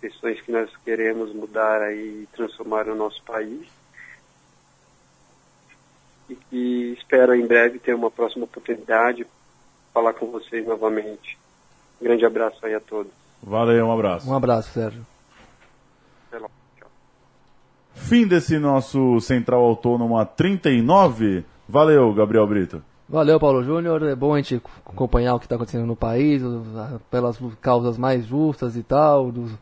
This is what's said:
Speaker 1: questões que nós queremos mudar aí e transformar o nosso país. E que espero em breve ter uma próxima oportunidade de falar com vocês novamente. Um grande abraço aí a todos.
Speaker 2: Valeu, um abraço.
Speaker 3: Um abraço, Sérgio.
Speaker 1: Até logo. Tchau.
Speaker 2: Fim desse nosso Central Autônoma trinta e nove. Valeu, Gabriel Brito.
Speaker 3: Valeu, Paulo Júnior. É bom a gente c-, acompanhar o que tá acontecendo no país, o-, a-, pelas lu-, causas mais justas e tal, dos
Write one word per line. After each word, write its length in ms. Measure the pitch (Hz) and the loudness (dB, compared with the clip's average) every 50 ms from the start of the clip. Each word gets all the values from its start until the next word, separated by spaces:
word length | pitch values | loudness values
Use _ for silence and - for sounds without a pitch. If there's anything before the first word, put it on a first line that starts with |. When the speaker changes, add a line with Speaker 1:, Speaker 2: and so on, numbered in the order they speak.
Speaker 1:
questões 400 | - 107 - - - 117 110 - | -16 -16 -16 -10 -8 -8 -8 -8
que 100 | - - | -8 -6
nós 200 | 120 113 113 107 - - _ | -4 -4 -4 -6 -10 -16 _
queremos 500 | - 113 110 110 113 113 113 113 107 107 | -8 -4 -2 -2 -2 -2 -4 -6 -8 -10
mudar 480 | 107 107 107 107 110 110 110 110 107 107 | -12 -14 -8 -4 -2 0 0 0 0 -2
aí 400 | 104 104 107 107 110 107 107 107 | -4 -6 -8 -10 -12 -14 -16 -18
e 60 | - _ | -20 _
transformar 540 | - 117 110 - - 110 110 110 110 107 107 | -10 -10 -10 -10 -14 -10 -6 -4 -4 -4 -4
o 60 | 110 | -4
nosso 280 | 110 107 107 - - - | -6 -6 -6 -8 -12 -16
país. 440 | - 117 110 107 107 165 302 - - _ _ _ _ _ - - - - - _ _ _ _ _ _ _ _ _ _ _ _ _ _ _ _ _ _ _ _ _ _ _ _ _ _ _ _ _ _ _ _ _ _ _ _ _ _ _ _ _ _ | -12 -10 -10 -8 -10 -12 -16 -16 -20 _ _ _ _ _ -20 -20 -20 -20 -20 _ _ _ _ _ _ _ _ _ _ _ _ _ _ _ _ _ _ _ _ _ _ _ _ _ _ _ _ _ _ _ _ _ _ _ _ _ _ _ _ _ _
E 80 | 131 - _ _ | -20 -20 _ _
que 480 | 131 123 123 123 123 123 120 120 123 | -6 -4 -2 -2 -2 -2 -4 -6 -8
espero 380 | - - _ 139 131 127 127 123 | -10 -4 _ 6 6 6 8 6
em 100 | 120 120 | 4 4
breve 360 | 113 117 117 117 120 120 120 | 4 4 4 4 4 0 -2
ter 120 | - - 120 | -4 -2 -2
uma 160 | 117 117 113 | 0 -2 -4
próxima 360 | - - 120 110 - 131 117 | -2 -2 -6 -4 -4 -8 -10
oportunidade 760 | - - 117 - - 117 110 - - 113 110 117 120 123 120 | -10 -12 -16 -8 -8 -8 -8 -2 0 2 2 2 2 0 -4
de 80 | 117 - _ _ _ _ _ _ _ _ _ _ _ _ _ | -8 -14 _ _ _ _ _ _ _ _ _ _ _ _ _
falar 200 | 117 117 113 113 | 0 0 0 0
com 140 | - 117 | -2 -8
vocês 380 | 113 120 113 - - - 117 110 | -8 -8 -12 -12 -10 -10 -8 -6
novamente. 720 | 113 113 104 110 110 110 110 107 107 107 - _ - - - _ _ _ _ _ _ _ _ _ _ _ _ | -4 -6 -2 -2 -2 -2 -2 -6 -8 -12 -14 _ -20 -20 -20 _ _ _ _ _ _ _ _ _ _ _ _
Um 40 | 120 | 0
grande 200 | 113 120 113 117 | 0 2 2 2
abraço 400 | 117 110 110 117 110 - - - | 2 2 0 -2 -4 -4 -8 -8
aí 80 | 110 107 | -6 -6
a 60 | 107 | -6
todos. 320 | - _ 107 107 101 98 - _ _ _ _ _ - | -8 _ -10 -10 -10 -10 -14 _ _ _ _ _ -14
Speaker 2:
Valeu, 440 | 101 101 113 117 117 117 117 113 | -6 -2 -2 2 2 4 2 2
um 60 | 113 113 | 2 0
abraço. 380 | 113 107 98 90 85 135 127 | 0 0 -2 -2 -4 -4 -4
Speaker 3:
Um 40 | 135 | -4
abraço, 380 | 135 123 123 120 113 110 - - | -2 0 0 0 0 -2 -6 -6
Sérgio. 320 | 120 113 110 110 117 117 - _ _ _ _ _ _ - _ _ _ _ _ _ _ _ _ _ _ _ _ _ _ _ _ | -6 -6 -6 -8 -12 -20 -20 _ _ _ _ _ _ -20 _ _ _ _ _ _ _ _ _ _ _ _ _ _ _ _ _
Speaker 1:
Até 100 | 120 117 | -18 -16
logo. 140 | 110 104 - _ _ _ _ _ | -16 -16 -18 _ _ _ _ _
Tchau. 100 | - - _ _ _ _ _ _ _ _ _ _ _ _ _ _ _ _ _ _ _ _ _ | -20 -20 _ _ _ _ _ _ _ _ _ _ _ _ _ _ _ _ _ _ _ _ _
Speaker 2:
Fim 340 | - - - 233 240 233 196 | -16 -4 2 4 4 4 4
desse 320 | 180 170 - - 160 156 | 4 2 2 2 -2 0
nosso 580 | 147 143 139 135 131 - - 139 131 127 123 117 | 2 2 2 0 0 -2 -2 0 2 4 2 2
Central 400 | 107 - 131 123 117 - 123 123 | 2 0 -2 0 0 2 2 4
Autônoma 640 | 123 120 113 107 - 123 120 120 117 117 117 113 107 | 4 4 2 2 0 0 0 0 0 0 0 0 0
trinta 460 | - - - 151 185 202 180 - 160 | -2 0 -2 0 0 0 0 0 2
e 100 | 135 120 | 2 2
nove. 640 | 113 123 175 196 196 165 120 110 113 104 95 90 80 - _ _ _ - | 4 4 6 6 6 4 2 0 0 0 0 -2 -6 -8 _ _ _ -2
Valeu, 440 | 101 143 156 156 151 143 127 113 104 | 2 4 6 6 6 6 6 4 4
Gabriel 320 | 101 107 104 110 117 107 | 2 2 4 4 2 2
Brito. 340 | 104 107 101 92 82 - 80 - - _ _ _ - | 4 2 -2 -2 -4 -6 -14 -16 -18 _ _ _ -6
Speaker 3:
Valeu, 320 | 139 160 156 143 160 156 | -2 0 4 4 4 4
Paulo 240 | 151 143 135 127 123 | 4 4 2 2 0
Júnior. 360 | 131 156 170 170 170 165 156 156 | 0 -2 -2 -2 -2 -2 0 0
É 100 | 151 139 | -2 -2
bom 200 | 123 135 147 151 | -2 0 0 0
a 20 | |
gente 200 | 147 139 - 127 | 0 0 -2 -4
c-, 60 | 120 - - - - _ | -6 -6 -10 -20 -20 _
acompanhar 480 | - - - 135 120 - 120 120 123 123 | -18 -6 -4 -2 0 2 2 2 2 0
o 60 | 117 | -2
que 80 | - - | -2 -6
tá 80 | 123 | -6
acontecendo 280 | 117 117 - - 120 117 | -6 -6 -6 -6 -6 -4
no 120 | 117 117 | -4 -4
país, 480 | - - 113 113 123 143 151 147 139 127 | -4 -4 -2 0 0 2 2 2 0 -2
o-, 180 | 123 120 117 113 110 110 | -4 -6 -8 -10 -12 -12
a-, 240 | 110 107 120 127 113 - _ | -12 -12 -12 -12 -14 -12 _
pelas 300 | - 123 123 120 113 113 | -4 -2 -2 -2 -4 -6
lu-, 160 | 127 120 110 - | -10 -12 -12 -6
causas 380 | - 135 123 120 120 120 117 117 | 0 2 2 2 2 0 -2 -2
mais 260 | 123 135 131 123 117 | -2 0 0 0 -2
justas 520 | 110 127 143 156 156 143 - - 123 113 | -4 -2 0 0 0 0 -2 -6 -6 -6
e 80 | 120 113 | -8 -6
tal, 480 | - 135 143 151 151 147 139 131 123 120 | -2 2 2 4 4 4 2 2 0 -4
dos 180 | 120 120 113 110 110 | -8 -8 -10 -12 -14